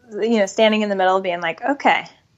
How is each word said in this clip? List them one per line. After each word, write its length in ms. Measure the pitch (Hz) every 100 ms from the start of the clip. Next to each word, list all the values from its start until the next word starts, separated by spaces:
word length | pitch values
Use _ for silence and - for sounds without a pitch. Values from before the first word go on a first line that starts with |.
| 240
you 260 | 208 226 226
know, 60 | 190
standing 360 | - 220 214
in 80 | 208
the 60 | 196
middle 240 | 185 190
being 180 | 190 175
like, 200 | 170 165
"Okay, 400 | 240 285 240 165 - _ _